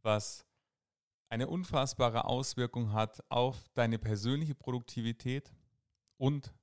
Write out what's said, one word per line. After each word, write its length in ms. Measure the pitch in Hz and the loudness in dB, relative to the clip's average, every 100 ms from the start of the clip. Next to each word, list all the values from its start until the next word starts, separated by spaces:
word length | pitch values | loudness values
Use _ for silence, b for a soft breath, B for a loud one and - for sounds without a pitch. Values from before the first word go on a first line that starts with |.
was 460 | 110 107 - - _ _ _ _ _ _ _ _ _ | 2 2 0 -12 _ _ _ _ _ _ _ _ _
eine 180 | 117 135 | -4 -2
unfassbare 760 | 170 180 147 135 - 120 113 - | -4 0 0 0 2 2 2 0
Auswirkung 680 | 123 131 - 120 120 113 | 0 -2 -2 -2 0 0
hat 320 | 107 110 - - | 0 0 -2 -2
auf 400 | 123 123 - - - | 2 2 -2 -8 0
deine 240 | 117 113 | 2 2
persönliche 560 | 110 104 107 143 156 139 | 0 0 0 0 -2 -4
Produktivität 1000 | - 123 120 - 113 113 123 131 - - _ _ _ _ _ _ | -4 -4 -4 -4 -2 -2 -4 -4 -6 -20 _ _ _ _ _ _
und 380 | 131 147 - - | 0 0 -6 -20